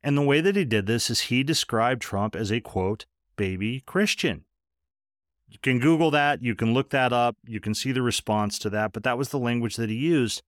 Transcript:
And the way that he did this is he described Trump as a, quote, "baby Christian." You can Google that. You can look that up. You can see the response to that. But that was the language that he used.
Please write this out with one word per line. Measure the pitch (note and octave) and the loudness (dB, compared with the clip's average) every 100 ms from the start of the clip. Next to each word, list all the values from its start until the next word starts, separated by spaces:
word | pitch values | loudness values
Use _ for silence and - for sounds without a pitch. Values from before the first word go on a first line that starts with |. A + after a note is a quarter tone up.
And | C#3+ C#3+ | 2 2
the | |
way | C#3+ C#3+ | 4 4
that | F3 G3+ | 4 2
he | |
did | D3+ A2 F#2+ | 2 0 2
this | A#2 - | 0 0
is | A#2 | -2
he | - B2 | 0 0
described | C#3 D#3+ - A2+ A#2 B2+ | 2 0 0 0 0 0
Trump | - G2+ G#2+ F2+ | -4 -4 -2 -4
as | G#2+ | -4
a, | A2 | -4
quote, | - G2+ F#2 A2 - _ _ | -4 -4 -2 -4 -10 _ _
"baby | - G2 F#2 G#2+ B2+ - | -6 -4 -2 -4 -6 -4
Christian." | F#3 G3+ - D#3 E2 - _ _ _ _ _ _ _ _ _ _ | 0 0 0 -2 -4 -10 _ _ _ _ _ _ _ _ _ _
You | - | -6
can | - B2+ | 0 2
Google | C3+ D#3+ D#3+ | 4 4 4
that. | D3 C#3+ C#3+ | 4 2 0
You | B2 | -2
can | G#2 A2+ | 0 2
look | A#2+ C3+ | 2 2
that | C#3 B2+ | 0 2
up. | B2 A#2+ A#2 - | 2 0 -2 -10
You | A2 | -8
can | G#2 | -4
see | G#2+ C3 | -4 -2
the | C3 | 0
response | B2 - - G#2+ G#2 - | 0 -2 0 0 0 -2
to | G#2+ | -4
that. | G#2 G#2+ | -2 -4
But | A2 | -2
that | B2+ B2 | -4 -2
was | C#3 | -2
the | C#3+ | -2
language | A#2+ A#2+ A#2 G#2+ | -2 0 -2 -4
that | A2+ | -4
he | A2 | -2
used. | D3+ E3 A#2 - | 0 2 2 -2